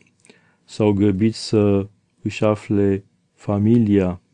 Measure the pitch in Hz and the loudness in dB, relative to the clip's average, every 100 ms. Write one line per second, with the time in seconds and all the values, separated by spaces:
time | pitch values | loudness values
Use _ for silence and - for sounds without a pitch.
0 | _ _ _ _ _ _ _ - 107 101 | _ _ _ _ _ _ _ -2 0 2
1 | 104 95 110 113 - 110 104 98 98 _ | 0 2 -2 -2 -2 0 2 0 -4 _
2 | _ _ 110 - 110 104 - 104 101 95 | _ _ -10 -4 -2 -2 -2 -2 0 -2
3 | - _ _ _ - 101 107 120 110 101 | -6 _ _ _ -4 0 2 2 2 2
4 | 90 90 _ | 0 -4 _